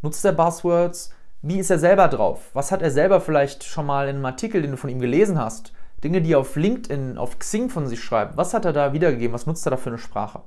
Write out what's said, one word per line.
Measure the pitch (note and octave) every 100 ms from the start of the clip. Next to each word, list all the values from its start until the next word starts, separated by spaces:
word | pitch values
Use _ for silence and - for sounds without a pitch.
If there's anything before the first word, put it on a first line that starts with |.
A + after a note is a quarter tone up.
Nutzt | D3+ D3+
er | G3+
Buzzwords? | F3 E3+ E3+ F3 E3+ F3 F3 - - - -
Wie | C#3+ F#3+
ist | F3+
er | F3
selber | E3+ G3 E3+
drauf? | C#3 G2 - -
Was | B2+ C#3
hat | F#3+
er | E3
selber | C#3 F3+ F#3+
vielleicht | - D3+ C#3 -
schon | - - D3
mal | C#3 C#3
in | C#3
einem | C3
Artikel, | C3 A3+ G#3
den | C#3+
du | C3
von | C#3+
ihm | B2
gelesen | B2 C#3+ G3+ E3
hast? | A2+ - - - - -
Dinge, | D3 F#3
die | D#3+
er | D3
auf | C3 -
LinkedIn, | F3+ B3+ - C#3+ C3 B2
auf | - -
Xing | - G#3+ B3
von | F3 C#3
sich | A2+
schreibt. | - A2+ G#2 -
Was | F#3
hat | A3+ F3+
er |
da | D3 C#3+
wiedergegeben? | D3 E3+ A#2+ A#2
Was | A#2+ -
nutzt | E3 -
er |
da | C3
für | B2+
eine | A#2
Sprache? | - G#2 G#2+ A2